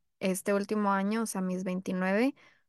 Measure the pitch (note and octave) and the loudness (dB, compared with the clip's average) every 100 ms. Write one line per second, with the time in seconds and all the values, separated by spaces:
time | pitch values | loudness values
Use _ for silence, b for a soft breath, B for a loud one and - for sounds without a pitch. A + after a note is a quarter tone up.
0 | _ _ F#3+ F#3 - G3+ G3+ G#3+ G3+ G3 | _ _ -2 0 0 0 0 0 2 2
1 | G3 A3+ A3+ G3 F#3 F#3 F#3+ F#3 F#3+ F#3 | 0 -2 -2 -2 -2 -2 -4 -4 -4 -2
2 | F#3 G3 C4 b b b | 0 2 2 b b b